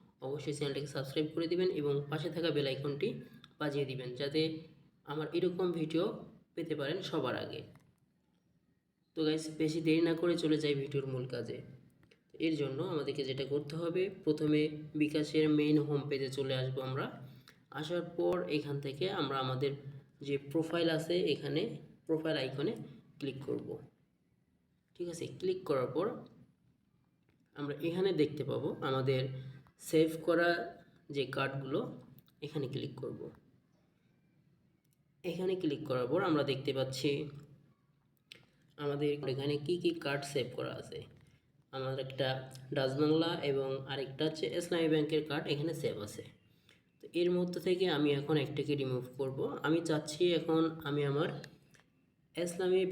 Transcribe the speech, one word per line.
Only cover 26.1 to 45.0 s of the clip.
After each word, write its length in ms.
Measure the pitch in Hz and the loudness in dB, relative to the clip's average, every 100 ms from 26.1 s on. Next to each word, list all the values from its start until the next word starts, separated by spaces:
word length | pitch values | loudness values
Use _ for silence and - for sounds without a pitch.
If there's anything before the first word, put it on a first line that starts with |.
| - - - - _ _ _ _ _ _ _ _ _ _ - | -2 -10 -20 -20 _ _ _ _ _ _ _ _ _ _ -8
আমরা 180 | 143 143 165 | -6 -4 -2
এখানে 220 | 180 196 160 | 2 2 4
দেখতে 220 | 147 - 123 | 2 0 -4
পাবো 180 | 120 147 - 147 | -2 -2 -2 0
আমাদের 340 | 131 135 131 131 - - - - _ - | 2 2 2 0 -6 -12 -16 -20 _ 2
সেভ 200 | 160 160 160 - | 4 4 2 2
করা 220 | 165 175 170 - - - - - 143 | 4 4 2 -2 -10 -20 -20 -6 -4
যে 60 | 127 139 | -2 0
কার্ডগুলো, 440 | 135 139 135 165 262 - - - - _ 143 | -2 -2 -2 -2 -2 -8 -16 -20 -20 _ -8
এখানে 200 | 151 127 | -4 -4
ক্লিক 200 | 131 120 123 | -4 -6 -8
করব। 200 | 123 - - - _ _ _ _ _ _ _ _ _ _ _ _ _ _ _ _ _ _ | -10 -8 -12 -14 _ _ _ _ _ _ _ _ _ _ _ _ _ _ _ _ _ _
এখানে 300 | 180 175 185 180 | -6 -2 -2 0
ক্লিক 200 | 160 135 135 | 0 -2 -2
করার 180 | 127 123 | 0 2
পর 80 | 160 190 | 2 2
আমরা 140 | 151 135 | 2 2
দেখতে 200 | 131 135 135 | 0 -2 -2
পাচ্ছি 320 | 131 - 147 143 151 - - - _ _ _ _ _ _ _ - _ _ _ - | -2 0 0 0 -4 -10 -18 -20 _ _ _ _ _ _ _ -20 _ _ _ -6
আমাদের 300 | 147 143 147 147 139 | -2 0 0 0 -2
এখানে 220 | 135 143 147 151 | -2 0 0 0
কি 80 | 175 | 0
কি 80 | 175 160 | 0 0
কার্ড 180 | 143 139 - | 0 -2 -2
সেভ 140 | 143 113 - | -2 -2 -4
করা 140 | 123 123 | -6 -6
আছে। 180 | - - - - - _ _ _ _ | -10 -12 -14 -18 -20 _ _ _ _
আমার 220 | 135 131 135 | -6 -4 -4
একটা 240 | 135 - 131 131 - - - 139 | -4 -2 0 -2 -6 -14 -4 0
ডাচ 160 | 131 135 | 2 4
বাংলা 300 | 151 160 165 175 143 | 4 4 4 0 0
এবং 180 | 139 135 135 135 | 2 0 -2 -4
আরেকটা 300 | 139 131 135 156 | -4 -4 -2 0
হচ্ছে 180 | 156 - 175 | 0 -2 -2
ইসলামী 300 | 175 170 160 | 0 2 6
ব্যাংকের 300 | 156 | 4